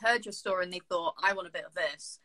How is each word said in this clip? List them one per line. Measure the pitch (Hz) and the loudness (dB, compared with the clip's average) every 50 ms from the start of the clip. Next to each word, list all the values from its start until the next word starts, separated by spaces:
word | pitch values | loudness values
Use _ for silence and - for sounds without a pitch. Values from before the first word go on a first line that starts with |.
heard | 220 226 240 233 214 | 4 4 4 4 2
your | 214 196 | -4 -10
story | - - 208 190 185 180 | -6 -2 0 0 2 0
and | 180 180 | -2 -4
they | 180 - - | -6 -4 -2
thought, | 180 175 170 160 - - 170 | -2 0 0 0 0 2 4
"I | 196 202 | 2 4
want | 190 180 165 | 2 -2 -6
a | 160 | -6
bit | 170 151 | -8 -8
of | - - | -6 -4
this." | 180 160 147 151 - - - - - | -2 -2 -2 -2 -4 -10 -14 -14 -16